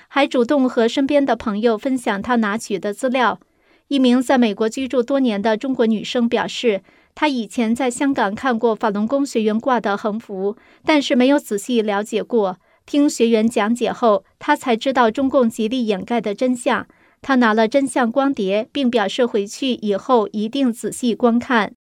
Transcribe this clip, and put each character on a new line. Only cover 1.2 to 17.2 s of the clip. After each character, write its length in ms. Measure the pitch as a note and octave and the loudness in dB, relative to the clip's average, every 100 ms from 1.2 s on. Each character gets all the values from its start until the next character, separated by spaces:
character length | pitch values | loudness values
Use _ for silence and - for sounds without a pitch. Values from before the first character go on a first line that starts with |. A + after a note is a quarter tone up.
| C4+ | 2
的 80 | |
朋 240 | A3+ A#3+ G3+ | 0 -2 -2
友 180 | A#3 G#3+ | 0 0
分 220 | C#4 C4 | -2 -4
享 240 | A#3+ G3 | -2 -4
他 140 | G#3+ B3 | 0 0
拿 200 | G#3+ A3 | 0 -2
取 220 | - F#3+ | -4 -6
的 160 | G#3 | -4
资 140 | G3+ C4 | -4 -2
料。 320 | C4 A3+ F#3+ _ _ _ _ - | 0 0 -2 _ _ _ _ -4
一 100 | C#4 | 2
名 240 | B3+ B3 | 4 4
在 160 | B3 C4+ | 4 4
美 160 | A#3 | 2
国 140 | G3 A3 | 2 -2
居 180 | C4+ C4 | -2 -4
住 160 | C4 | -2
多 160 | A#3 C#4 | 0 0
年 240 | B3+ G3+ | 0 0
的 140 | A3 G#3+ | 0 -2
中 180 | C4+ | -2
国 100 | C4 | 0
女 200 | A3+ G#3+ | 0 0
生 240 | - - A#3 | -2 -2 0
表 180 | A#3 G3 | 0 -2
示， 360 | - A#3+ G3 - _ _ | -2 -2 -2 -4 _ _
她 140 | - D#4 | -2 -2
以 180 | B3+ | 0
前 300 | G#3+ - A3 | -4 -2 -2
在 160 | A#3 C4 | 0 -2
香 240 | A#3+ C#4+ | -2 -2
港 180 | C#4 G#3 | 0 -2
看 220 | G#3 C4 A3+ | -2 -2 0
过 160 | A#3 | 0
法 160 | G#3+ A3+ | 0 -2
轮 160 | G3+ | -2
功 220 | A3 C#4 C#4 | -2 -2 -2
学 160 | A#3+ | -2
员 160 | G#3+ G#3+ | 0 0
挂 220 | C4+ A#3+ | 0 0
的 160 | G#3 G3+ | 0 -2
横 220 | A3 G#3+ | -4 -6
幅， 380 | - F#3+ G3 G#3+ _ _ | -8 -6 -6 -6 _ _
但 180 | - - | 0 0
是 140 | - C4 | 2 2
没 100 | B3+ | 4
有 140 | C#4+ | 2
仔 180 | - G3+ | 0 -6
细 240 | - A#3+ | -2 -2
了 200 | G#3+ G3+ | 0 -2
解 200 | G#3+ G#3+ | -2 -4
过。 360 | F3+ A#3+ G3 F#3 _ _ _ | -2 0 0 -4 _ _ _
听 240 | D4 D4 | 2 2
学 180 | - A#3 | 2 2
员 200 | A3+ A3+ | 4 2
讲 260 | A3+ G#3 | 0 0
解 160 | A#3+ - | 0 -2
后， 340 | - A#3 G3+ - _ | 0 2 2 0 _
她 160 | - | -2
才 220 | D4 C4+ A3+ | 0 0 -2
知 160 | C4+ | 0
道 180 | C4 A#3 | 2 2
中 180 | A3 C4+ | 2 0
共 220 | C#4 A3+ | 2 2
极 160 | - G#3+ | 0 -4
力 200 | B3+ A3 | -2 -2
掩 180 | F#3+ | -2
盖 160 | - A#3+ | -2 -4
的 140 | G#3+ | -2
真 200 | G3+ B3+ | -2 -2
相。 320 | B3 C#4+ A3+ - _ _ _ | -2 -2 -2 -4 _ _ _